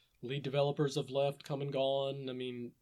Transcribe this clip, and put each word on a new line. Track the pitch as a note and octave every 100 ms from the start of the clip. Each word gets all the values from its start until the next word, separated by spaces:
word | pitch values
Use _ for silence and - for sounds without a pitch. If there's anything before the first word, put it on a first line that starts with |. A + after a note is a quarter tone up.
| _ _
lead | A#2+ C#3+
developers | C#3 C#3+ C#3+ C#3+ C#3 D3
have | B2+
left, | C3+ C#3+ C#3
come | - C#3
and | C#3+
gone. | C3+ C3+ C#3 C#3 C#3 C3
I |
mean, | B2+ B2+ B2 A#2+ -